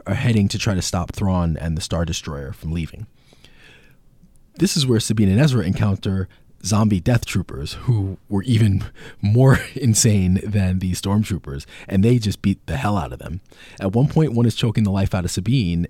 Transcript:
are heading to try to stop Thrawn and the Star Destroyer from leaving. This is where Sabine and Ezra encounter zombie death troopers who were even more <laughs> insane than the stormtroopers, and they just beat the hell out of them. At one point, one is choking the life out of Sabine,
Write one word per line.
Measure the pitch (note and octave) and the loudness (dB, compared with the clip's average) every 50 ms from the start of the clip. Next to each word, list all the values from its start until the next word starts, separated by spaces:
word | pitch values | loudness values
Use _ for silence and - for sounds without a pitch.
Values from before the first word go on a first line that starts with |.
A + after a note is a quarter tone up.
| - | -4
are | G2 G2 | -4 -2
heading | - - A#2+ A2+ G#2+ G2 F#2+ | 0 0 2 2 2 2 2
to | - G2 | 0 -2
try | - A2 G2 | -2 -2 0
to | F2+ | -2
stop | - - - F2+ E2 - - | -2 -2 -2 -4 -4 -4 -6
Thrawn | - G2+ F#2+ F#2 F2+ F2 E2 D#2 | -4 -2 0 2 2 2 0 -2
and | - D#2 E2 D#2+ | -2 -2 -4 -4
the | D#2 | -4
Star | - - - E2 E2+ | -4 -4 -2 -2 -2
Destroyer | D#2 E2 - - D#2+ D2 C#2+ C#2 C2 - | -2 -4 -6 -6 -8 -10 -10 -10 -12 -12
from | - - D#2 D#2+ | -10 -8 -6 -4
leaving. | F2 D#2 - - - A2 - _ _ _ _ - - - - - - - - - - _ - - _ - - _ _ - - _ - _ _ _ | -4 -6 -6 -8 -14 -16 -16 _ _ _ _ -20 -20 -20 -20 -20 -20 -20 -20 -20 -20 _ -20 -20 _ -20 -20 _ _ -20 -20 _ -20 _ _ _
This | - E3 - - | -2 0 0 0
is | E3 C3+ | 0 2
where | B2+ A#2 A2+ | 2 2 2
Sabine | - - A2+ A2 G#2+ F#2+ | 2 0 0 2 2 4
and | F#2+ A#2 | 4 4
Ezra | D3+ D3+ B2+ A2+ D#2 | 4 4 2 2 0
encounter | F2 G#2+ - - G2+ G2 - - G#2 F#2+ F#2+ F#2 - - - - - - - - | 0 0 0 0 0 0 -2 -2 -2 -2 -2 -4 -6 -10 -20 -20 -20 -20 -10 -4
zombie | F#2+ A2 G#2 A2 G#2 G#2 F2 | -2 2 2 2 2 2 2
death | - B2+ A#2+ A#2 - | 2 2 0 0 0
troopers | - - F#2+ E2 - - - D2 - - | -2 -4 -4 -4 -4 -8 -10 -10 -10 -10
who | - - B2+ A#2+ G#2 G2 F#2+ F#2 - - - | -8 -2 0 0 0 0 -4 -6 -10 -8 -4
were | G#2 G2 - | -4 -4 0
even | C3 A#2 G#2+ A2+ G2+ F#2+ F#2+ - - - - - - - - | 2 2 4 4 4 2 0 -2 -6 -14 -16 -20 -20 -12 -4
more | - G2+ A2 B2 C3 C3+ A#2 - - | 0 2 4 6 6 6 6 4 2
<laughs> | - - | -4 -8
insane | - D3 A#2 G#2+ - - A#2 G#2 G2 F#2 F2+ F#2 G2 - | -2 0 2 2 4 4 4 4 4 2 2 2 0 0
than | G#2 G#2 G#2 F#2+ F#2 F#2 | -2 -2 0 0 0 0
the | F#2 F#2+ F#2 | 0 -2 -2
stormtroopers, | E2+ - - G2 G2+ G#2+ A2 - G2+ D2+ - - C#2 C#2 - - - - - | -4 -4 -2 0 0 0 0 0 -4 -6 -6 -10 -12 -12 -12 -14 -20 -20 -10
and | - G2 F#2+ G2+ | -2 0 2 4
they | A#2 B2+ B2 | 4 4 2
just | G#2 G2+ - - - | 2 -2 -4 -2 0
beat | G2+ F#2+ - - | 0 0 -2 -4
the | - D#2+ | -6 -6
hell | C3 - G#2 G#2 | -4 -2 -2 -2
out | F#2+ C#2+ B1 B1 | -2 -4 -6 -10
of | - | -12
them. | - - E2 F#2+ - - - - - - - - | -12 -10 -10 -12 -12 -16 -20 -20 -20 -20 -12 -6
At | G2 F#2+ G2+ | -4 -2 2
one | A#2 C#3+ | 2 2
point, | - - D#3+ D#3+ C3 A2+ | 2 4 2 2 2 2
one | A#2 A#2+ | 2 2
is | A2+ - | 2 0
choking | - - A2+ - A#2 G#2+ | 0 -2 -2 0 0 0
the | G2 | 0
life | G2 G2 G2 - - | 2 0 0 0 0
out | F#2 F2 | -2 -4
of | E2+ | -4
Sabine, | - F#2+ F2+ A2 C3 C#3 G2+ F2 E2+ E2+ E2+ | -4 -4 -2 0 0 0 2 0 0 -2 -2